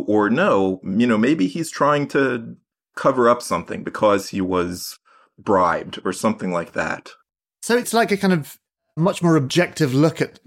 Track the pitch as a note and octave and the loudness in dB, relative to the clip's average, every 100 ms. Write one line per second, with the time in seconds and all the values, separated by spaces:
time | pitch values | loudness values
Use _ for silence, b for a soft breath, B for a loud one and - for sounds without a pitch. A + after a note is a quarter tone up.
0 | - G#2 G#2 B2 G3 G#2+ F#2+ F#2 - F#2+ | 2 2 2 2 2 2 0 -2 -2 0
1 | B2 G#2+ B2 E3 F#3 E3+ D#3 - D3 D3 | 2 2 2 0 -2 -4 -8 -2 0 0
2 | C#3+ D3 C3+ B2 A#2 A#2 _ _ _ - | 0 0 0 -2 -8 -18 _ _ _ -2
3 | D3 C3 A#2 A#2+ - F2 - F#2+ - - | 0 4 4 2 0 -6 -4 -10 -10 0
4 | G#2+ G2 - G2+ F#2 F#2 F2+ F2+ - - | 2 2 0 -4 -2 0 -2 -6 -12 -16
5 | b b b _ G#2 F#2+ F2 D#2+ - - | b b b _ 0 2 4 0 -6 -8
6 | G2 - A2+ G#2+ F#2+ F2 E2 - D#2+ - | -6 -2 -2 -2 -4 -4 -4 -6 -6 -8
7 | - - _ _ _ _ - A#3+ - A3+ | -12 -20 _ _ _ _ -2 -2 0 0
8 | G3+ G3 G3 F3 C#3 - _ _ _ - | 0 0 2 0 -2 -14 _ _ _ -2
9 | F3 F3 F3 D#3+ C3 E3+ F3 - D3+ C3 | -2 2 2 4 2 0 0 0 0 4
10 | D#3+ D#3+ D3+ - | 2 2 -6 -6